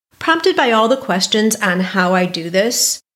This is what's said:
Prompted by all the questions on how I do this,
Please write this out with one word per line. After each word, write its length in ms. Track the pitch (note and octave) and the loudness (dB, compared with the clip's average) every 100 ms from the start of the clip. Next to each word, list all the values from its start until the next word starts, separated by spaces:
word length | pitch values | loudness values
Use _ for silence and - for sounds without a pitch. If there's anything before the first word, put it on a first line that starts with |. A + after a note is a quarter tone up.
| _ _ | _ _
Prompted 380 | - E4 F#4 E4+ | -2 0 2 2
by 160 | C4 | 2
all 160 | A3 A3 | 2 2
the 80 | C4 | 0
questions 580 | - F#3 - G#3+ A3 | -2 -2 0 0 0
on 240 | G#3+ G3+ F3+ | 0 0 0
how 360 | F#3 F#3+ F3+ | -2 0 2
I 120 | F#3 F3+ | 2 0
do 240 | F3 E3+ | -4 -2
this, 480 | F#3+ A3+ A#3+ - - _ | 0 0 0 -2 -4 _